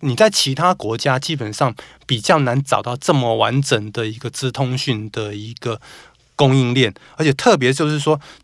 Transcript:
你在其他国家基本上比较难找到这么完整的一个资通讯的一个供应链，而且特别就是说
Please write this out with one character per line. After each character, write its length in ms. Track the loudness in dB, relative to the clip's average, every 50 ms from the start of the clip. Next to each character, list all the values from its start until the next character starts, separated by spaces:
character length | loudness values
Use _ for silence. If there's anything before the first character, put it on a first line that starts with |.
你 140 | -4 -4 2
在 140 | 4 4 4
其 260 | 4 2 0 0 0
他 180 | 2 2 2 2
国 240 | 0 -2 -4 -4 -2
家 200 | 0 0 0 0
基 160 | -2 -4 -6
本 160 | -6 -6 -8 -2
上 200 | -2 -2 -2 -2 -6 -14 -20 -20 _ _
比 140 | -6 -6 -2
较 200 | 2 2 4 4
难 220 | 4 2 0 0
找 200 | 0 0 -2 -2
到 140 | -2 -4 -8 -4
这 160 | 0 0 2
么 220 | 2 2 2 2
完 260 | 2 2 2 2 0
整 300 | 0 0 0 -2 -2 -4
的 160 | -6 -6 -6 -6
一 60 | -8
个 160 | -10 -12 -12
资 220 | -8 -6 -6 -6
通 260 | -4 -2 -2 -2 -2 -4
讯 320 | -2 -4 -4 -4 -6 -8
的 240 | -8 -8 -8 -8 -8
一 180 | -10 -12 -14 -14
个 240 | -10 -8 -8 -8 -8 -12 -18 -20 -20 -20 -20 _ _ _ _ _
供 200 | 4 4 6 6
应 180 | 4 2 2 2
链， 200 | 2 2 0 0 -6 -16 -18 -6
而 80 | -2 0
且 80 | 0
特 240 | 0 2 4 4 4
别 160 | 4 4 0
就 160 | 0 0 0 -2
是 120 | -2 -2
说 200 | 0 0 0 0 -2 -10 -20 -20